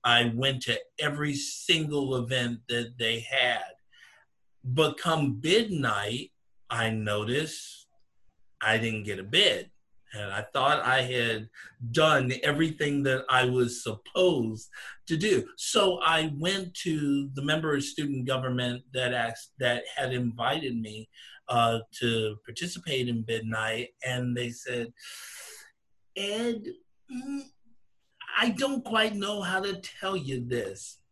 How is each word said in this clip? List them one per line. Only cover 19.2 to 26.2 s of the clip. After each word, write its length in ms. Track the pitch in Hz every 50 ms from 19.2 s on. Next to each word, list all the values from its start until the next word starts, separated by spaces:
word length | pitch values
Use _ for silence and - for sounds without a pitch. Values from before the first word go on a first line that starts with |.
| 117 117 117 - - - _ -
that 260 | 127 120 120 117 - - -
had 180 | 147 135 127
invited 640 | 127 123 123 117 113 120 117 127 147 160 151 131 120
me, 320 | 117 110 107 107 110 110 _ _ - - - - - _ -
uh, 320 | 123 120 117 113 113 113 110 _ - -
to 360 | 123 120 113 113 110 107 104 101 _
participate 640 | - 117 - 170 180 - 180 - 165 139 131 123 123
in 140 | 120 113
bid 240 | 110 117 113 110 113
night. 440 | 110 113 110 110 110 110 117 123 - _ _ -
And 320 | 131 127 123 123 123 120
they 140 | 123 123 120
said, 420 | 117 - - 131 123 120 117 113 _ _ - - - - - - - - - - - - - - _ _ _ _ _ _ _ _ _
"Ed, 500 | 190